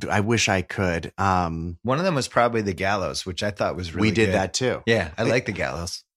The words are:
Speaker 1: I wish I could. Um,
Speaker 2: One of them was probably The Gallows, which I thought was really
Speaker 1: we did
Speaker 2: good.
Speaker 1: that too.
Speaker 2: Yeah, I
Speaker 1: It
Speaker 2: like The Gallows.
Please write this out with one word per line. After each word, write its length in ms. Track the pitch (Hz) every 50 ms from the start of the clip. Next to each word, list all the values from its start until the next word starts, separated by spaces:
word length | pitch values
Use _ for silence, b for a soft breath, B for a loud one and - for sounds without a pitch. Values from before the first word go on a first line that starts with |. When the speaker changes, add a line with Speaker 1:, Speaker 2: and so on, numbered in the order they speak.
| - -
Speaker 1:
I 120 | 90 104
wish 300 | 101 110 120 107 - -
I 100 | 98 92
could. 520 | 87 - - 107 98 90 85 82 78 - -
Um, 600 | - 98 98 92 90 87 82 82 82 82 85 85 - -
Speaker 2:
One 160 | 117 131 151
of 60 | 180
them 100 | 196 165
was 140 | 135 117 -
probably 320 | - 127 120 120 117 113
The 140 | 104 98 90
Gallows, 500 | 80 95 98 104 101 90 71 67 - -
which 180 | 92 87 - 104
I 80 | 104
thought 240 | 98 - 113 92 71
was 200 | 82 92 85 78
really 160 | 87 107 110
Speaker 1:
we 40 | 92
did 120 | 113 110
Speaker 2:
good. 80 | 98 95
Speaker 1:
that 180 | 98 95 92 -
too. 300 | - 131 123 92 - -
Speaker 2:
Yeah, 260 | 113 117 107 85 76 78
I 60 | - 113
Speaker 1:
It 60 | 127
Speaker 2:
like 180 | 113 131 123
The 60 | 120 98
Gallows. 520 | 85 78 64 65 82 85 85 - - _ _ _